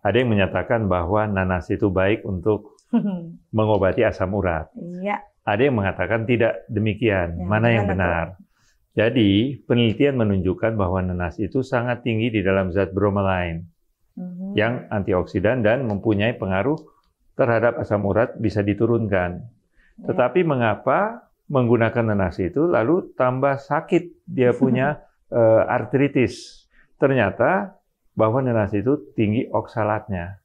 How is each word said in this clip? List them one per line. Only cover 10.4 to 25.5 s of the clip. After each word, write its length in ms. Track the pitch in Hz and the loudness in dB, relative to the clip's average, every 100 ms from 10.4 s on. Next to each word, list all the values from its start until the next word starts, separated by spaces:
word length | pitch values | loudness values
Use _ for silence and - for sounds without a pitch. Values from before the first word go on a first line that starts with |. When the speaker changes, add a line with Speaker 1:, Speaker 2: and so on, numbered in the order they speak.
| 90 87 113 113 | 0 -2 -2 0
Speaker 1:
bahwa 240 | 90 92 | -2 0
nanas 400 | 92 90 87 - | -2 -4 -6 -4
itu 240 | 98 131 | -4 -4
sangat 400 | 127 123 120 120 | -2 -2 -2 -4
tinggi 240 | 120 110 120 | -2 -2 0
di 160 | 107 | 0
dalam 240 | 92 95 92 | 0 0 0
zat 240 | 92 92 | 0 -2
bromelain 720 | 95 101 101 95 92 87 82 87 _ _ _ _ | 0 0 0 0 0 -2 -6 -12 _ _ _ _
Speaker 2:
Mhm. 400 | - 180 180 190 | -14 -12 -12 -6
Speaker 1:
yang 320 | 202 110 127 - | -2 0 -2 -6
antioksidan 800 | 107 95 92 85 95 95 127 | -6 0 -2 0 -2 0 2
dan 240 | 107 123 123 | 2 0 -2
mempunyai 480 | 101 113 101 110 123 | -4 -2 0 0 -2
pengaruh 400 | 98 95 110 156 - _ _ _ _ | -4 -2 -2 -4 -8 _ _ _ _
terhadap 480 | - 131 117 117 156 | -2 0 2 2 0
asam 240 | 123 104 | -2 -2
urat 320 | 101 98 123 - | 0 0 0 -2
bisa 240 | 107 107 | -2 0
diturunkan. 880 | 101 101 113 117 110 95 90 87 - _ _ _ _ - | -2 0 2 0 0 0 -2 -6 -14 _ _ _ _ -12
Speaker 2:
Ya. 80 | |
Speaker 1:
Tetapi 400 | - - 123 180 | -4 0 2 2
mengapa 800 | 170 135 113 104 - 156 208 233 _ _ _ | 0 2 0 0 0 0 0 -6 _ _ _
menggunakan 560 | 139 120 117 113 123 113 | 0 4 4 2 2 0
nanas 300 | 101 92 - | 2 0 -2
itu 320 | 90 139 170 | -2 0 2
lalu 480 | 120 113 180 190 - | 2 2 0 -2 -2
tambah 400 | 127 127 139 135 | 0 2 0 -2
sakit 720 | - 147 160 175 - - - | -4 -4 0 0 0 -18 -10
dia 240 | 127 123 117 | 2 2 4
Speaker 2:
<laughs> 40 | |
Speaker 1:
punya, 400 | - 120 139 151 - _ _ | 2 2 0 -4 -12 _ _
eh, 340 | 120 - | 2 6